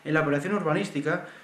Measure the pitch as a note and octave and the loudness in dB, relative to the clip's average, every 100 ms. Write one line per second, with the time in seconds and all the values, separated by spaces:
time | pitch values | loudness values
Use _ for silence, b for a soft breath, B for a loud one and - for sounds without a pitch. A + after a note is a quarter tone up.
0 | D3+ D#3 C#3 C#3+ F3+ G3+ D#3+ D#3+ G3+ D3 | 0 2 2 2 0 0 2 0 0 -2
1 | D3 F3 - B | -2 -2 -4 B